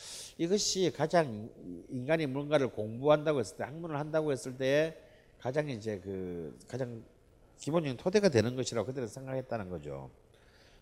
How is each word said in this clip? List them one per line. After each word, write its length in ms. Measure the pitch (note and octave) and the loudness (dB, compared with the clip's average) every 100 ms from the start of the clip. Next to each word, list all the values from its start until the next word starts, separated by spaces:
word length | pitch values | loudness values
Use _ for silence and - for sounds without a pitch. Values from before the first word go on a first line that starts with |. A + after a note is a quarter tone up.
| - - - - | -16 -14 -12 -4
이것이 560 | E3+ G3+ - F#3 F3 | 0 2 2 2 2
가장 540 | - D3+ F3 D3 G#2+ A2 - - F2 - | 2 4 4 4 0 -8 -12 -12 -12 -8
인간이 380 | C3 B2+ D#3+ D3 | -4 0 2 2
뭔가를 420 | C3 D3 D3 B2 | -2 2 4 4
공부한다고 720 | - G#2+ A#2 C#3+ D3+ D3+ D3 | 0 -6 0 6 6 4 0
했을 160 | G#2+ - | 0 -4
때, 80 | |
학문을 340 | A#2 D#3 E3+ D3 | -6 -6 -6 -4
한다고 320 | D3+ D#3 D3+ | -2 0 0
했을 260 | C3 C3 B2+ | 0 -4 -2
때 420 | C3 C#3+ D#3+ D#3+ - - - - | 2 4 2 -2 -18 -20 -20 -10
가장 300 | A#2+ C#3 D3+ | -4 -2 -2
이제 280 | A#2 A2 G2+ | -2 -4 -6
그 580 | F#2 F#2+ F#2 F2 D#2 A#1+ - | -4 -6 -4 -6 -8 -12 -10
가장 340 | B2+ B2 A#2 - _ _ - - - | -6 -6 -8 -16 _ _ -20 -20 -12
기본적인 400 | - E3 D3 A#2+ | -2 0 0 -2
토대가 320 | F#3 G#3 G3+ | 2 4 6
되는 280 | A#2+ A2 B2+ | 6 4 2
것이라고 300 | B2 A#2 G2 | -2 -2 -2
그들은 220 | C3+ A2+ | -2 -6
생각했다는 600 | C3+ C3 C3 B2+ A#2 F#2 | -6 -6 -6 -4 -6 -4
거죠. 400 | F2 D2 C#2 C2+ - _ - - - - - | -8 -8 -10 -10 -16 _ -20 -20 -20 -20 -20